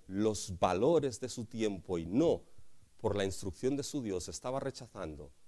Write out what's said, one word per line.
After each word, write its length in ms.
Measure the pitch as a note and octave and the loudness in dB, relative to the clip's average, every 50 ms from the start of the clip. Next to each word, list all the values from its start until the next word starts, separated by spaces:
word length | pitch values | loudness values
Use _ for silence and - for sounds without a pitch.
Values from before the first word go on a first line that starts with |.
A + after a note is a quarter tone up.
| - - | -10 -6
los 500 | F#2+ G2 G#2+ A2 G#2+ G2+ - - F#2 E2+ | -2 2 2 2 2 0 -4 -6 -2 2
valores 600 | - F#2 F#2 F#2 A#2 D3+ E3+ D#3 C#3 C3+ A2 - | 4 4 6 6 6 6 6 6 4 2 -4 -4
de 100 | B2+ B2 | -8 -8
su 160 | - B2+ A2+ | -6 -6 -8
tiempo 520 | - - A2+ A2 G#2 G2+ F2 - - F#2 E2+ | -6 -2 0 2 2 0 -2 -4 -2 -2 0
y 80 | E2 | 0
no 380 | E2 F#2+ C3 E3+ D#3+ A2 E2 - - - - - - - - - - - - | 2 2 4 6 6 4 2 0 -10 -16 -16 -14 -14 -16 -18 -20 -20 -16 -4
por 140 | - G#2+ G2+ | -2 0 2
la 100 | G2+ G2 | 2 2
instrucción 500 | G2 F#2 - - G2+ - - A#2+ C3 C#3+ | 0 0 -2 -6 -6 -6 -2 0 0 0
de 80 | C3+ - | 0 -4
su 180 | - - D3 | -4 -4 -4
Dios, 260 | A#2+ G#2 F#2 F2+ - - | -2 0 -2 -2 -4 -6
estaba 300 | E2+ - - B2 C3 C3+ | -10 -8 -6 -4 -4 -2
rechazando 720 | C3+ C3+ - - B2 - - G#2+ F2 D#2 D2+ D2 D2+ - - - - | -4 -4 -6 -8 -14 -14 -10 -8 -8 -8 -8 -10 -12 -14 -16 -20 -20